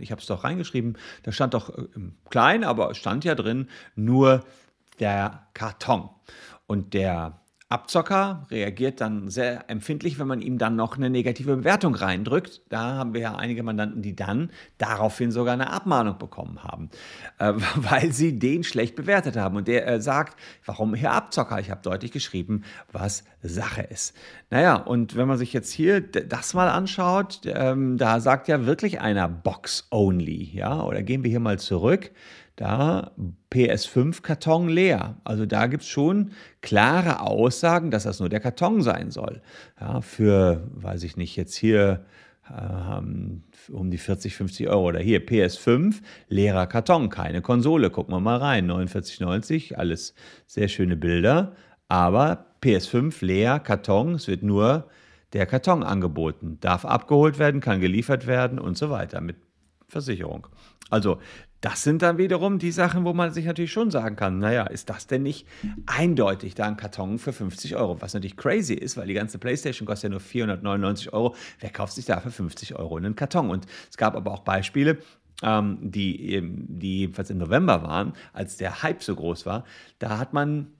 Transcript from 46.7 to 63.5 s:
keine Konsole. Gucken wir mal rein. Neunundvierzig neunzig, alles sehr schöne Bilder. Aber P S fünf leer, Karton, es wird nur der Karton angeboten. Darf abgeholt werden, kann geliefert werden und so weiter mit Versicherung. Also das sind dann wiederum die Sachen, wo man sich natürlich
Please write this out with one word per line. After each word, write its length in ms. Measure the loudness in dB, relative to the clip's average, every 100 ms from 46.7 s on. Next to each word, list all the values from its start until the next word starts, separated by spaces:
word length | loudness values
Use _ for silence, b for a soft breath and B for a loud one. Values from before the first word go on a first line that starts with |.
| 0 4 4 4
keine 320 | -2 -4 -4
Konsole. 480 | 2 2 4 4 4
Gucken 240 | 2 -2
wir 60 | 0
mal 180 | 2 2
rein. 300 | 2 2 2
Neunundvierzig 540 | 0 -2 -4 -8 -6
neunzig, 580 | -2 -2 -2 -4 -4 -4
alles 340 | -2 -2 -6 B B B B
sehr 220 | -2 0
schöne 300 | 2 0 2
Bilder. 580 | 2 4 6 4 2 B B B _
Aber 580 | 2 4 4 2 0 -8 _
P 160 | 2 4
S 100 | 2
fünf 360 | 0 0 -2
leer, 380 | 0 2 2 2
Karton, 540 | 0 -2 4 2 2
es 140 | -2 -2
wird 160 | -2
nur 440 | 2 4 4 4 0 b b b b
der 140 | -2 0
Karton 360 | 0 4 2
angeboten. 760 | 2 0 0 -2 -4 -4 -10 -4
Darf 260 | 0 0 0
abgeholt 540 | -2 4 4 4 4
werden, 200 | 2 2
kann 200 | 0 2
geliefert 480 | 2 2 0 -2 0
werden 320 | 0 0 -2
und 180 | -6 -4
so 140 | -4
weiter 280 | -4 -6 -8
mit 180 | -8 -10 _ _ _ _ _
Versicherung. 600 | -10 -6 -6 -6 -10 -14 b b b 0
Also 260 | 2 2 0 B B B _
das 220 | -6 -2
sind 180 | 0 4
dann 160 | 4 4
wiederum 400 | 2 2 2 0
die 140 | -2
Sachen, 340 | 0 2 2 0
wo 80 |
man 180 | 2 0
sich 140 | -2
natürlich 260 | -4